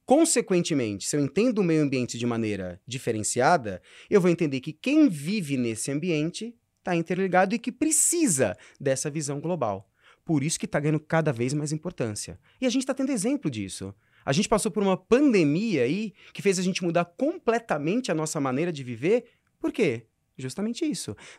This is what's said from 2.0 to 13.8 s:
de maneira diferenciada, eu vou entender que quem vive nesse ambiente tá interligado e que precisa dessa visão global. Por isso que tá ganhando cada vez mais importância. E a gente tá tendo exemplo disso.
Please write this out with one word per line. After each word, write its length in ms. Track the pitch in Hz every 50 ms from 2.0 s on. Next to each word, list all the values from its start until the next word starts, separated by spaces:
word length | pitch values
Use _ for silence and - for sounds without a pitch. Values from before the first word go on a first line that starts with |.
| 123 - - 117
de 80 | 120
maneira 540 | 120 117 113 113 107 101 95 92 90 87 - _
diferenciada, 960 | - 117 135 - 127 110 110 101 - - 120 127 156 175 156 117 104 92 - _ - - - - -
eu 100 | - 202
vou 80 | 170 180
entender 300 | 170 - 175 143 135 127
que 140 | - 160
quem 360 | 147 _ - 254 294 311 302 247
vive 480 | 175 143 139 170 208 220 165 139 139
nesse 360 | 127 120 117 113 - - 143
ambiente 600 | 139 151 165 185 160 147 151 170 - - 220 240 233 _ _ _ _ _
tá 140 | - 196 175
interligado 580 | 170 165 - 185 175 190 190 175 180 190 185 226
e 60 | 226
que 100 | - 247
precisa 840 | - - 302 320 320 - - - 339 349 320 240 151 131 123 95 90 - - - _ -
dessa 280 | 139 135 131 - - 156
visão 300 | 139 160 143 139 139 143
global. 500 | 143 165 180 156 123 107 98 98 - _ _ _ _ _ _ _ _
Por 180 | - 165 143
isso 160 | 135 165 - -
que 80 | -
tá 140 | - - 147
ganhando 180 | 143 156 156 151
cada 340 | - - 165 165 156 151
vez 220 | 127 113 120 131 147
mais 160 | 151 147 147
importância. 720 | 156 156 - 180 - - 131 110 104 - - - 87 - _ _ _ -
E 60 | 254
a 40 | 254
gente 160 | 220 269 262
tá 60 | 285
tendo 200 | 262 277 269 262
exemplo 360 | 277 208 175 247 294 285 - 160
disso. 460 | 120 107 98 92 - -